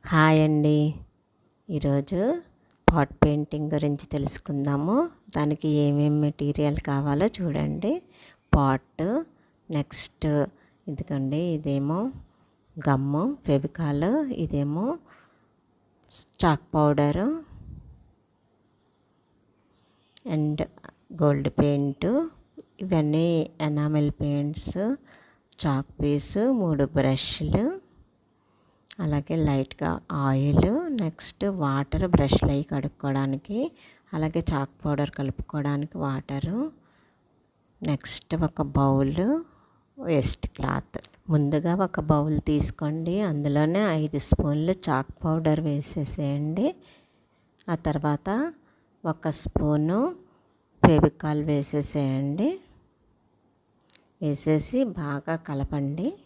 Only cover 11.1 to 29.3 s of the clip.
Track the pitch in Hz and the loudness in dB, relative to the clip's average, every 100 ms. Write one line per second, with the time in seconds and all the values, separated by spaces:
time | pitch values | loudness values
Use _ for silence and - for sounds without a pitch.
11.1 | 143 135 147 175 156 147 139 139 170 240 | -4 -2 -2 0 -2 -2 -2 0 -2 -4
12.1 | 269 - _ _ _ _ - 151 135 139 | -6 -20 _ _ _ _ -4 0 2 2
13.1 | 147 214 285 - 139 139 - 160 143 165 | 0 -2 -4 0 0 0 -4 -2 0 0
14.1 | 277 285 247 160 143 143 151 226 330 _ | 0 -2 -4 -4 -2 -2 -2 -4 -6 _
15.1 | - _ _ _ _ _ _ _ _ _ | -20 _ _ _ _ _ _ _ _ _
16.1 | - - - 175 147 - 156 151 147 147 | -14 -14 0 2 2 0 2 2 4 2
17.1 | 160 226 320 311 - - - - - - | 2 -2 -4 -8 -20 -18 -18 -20 -20 -20
18.1 | _ _ _ _ _ _ _ _ _ _ | _ _ _ _ _ _ _ _ _ _
19.1 | _ _ _ _ _ _ _ _ _ _ | _ _ _ _ _ _ _ _ _ _
20.1 | - 247 156 151 151 - - - _ _ | -18 -6 -2 -2 -2 -6 -10 -20 _ _
21.1 | 160 151 143 139 - 147 143 143 135 175 | 0 2 2 -2 2 2 4 0 -2 0
22.1 | 262 330 - _ - - _ 185 170 151 | 0 -2 -10 _ -20 -20 _ -2 0 2
23.1 | 156 170 165 151 - 151 147 147 151 147 | 2 2 2 -2 -4 -2 0 0 2 0
24.1 | - 147 143 147 151 - 180 214 277 - | 0 -2 -2 -2 -4 -6 -4 -2 -4 -8
25.1 | - - _ _ - 170 135 139 - 143 | -20 -20 _ _ -4 0 0 -2 -4 0
26.1 | 143 - 196 233 254 180 147 139 156 135 | 0 -2 0 2 2 2 2 2 2 2
27.1 | 135 - - 151 170 240 381 - _ _ | 2 -2 -4 0 0 0 -4 -14 _ _
28.1 | _ _ _ _ _ _ _ _ - 165 | _ _ _ _ _ _ _ _ -8 -2
29.1 | 147 139 | -2 -2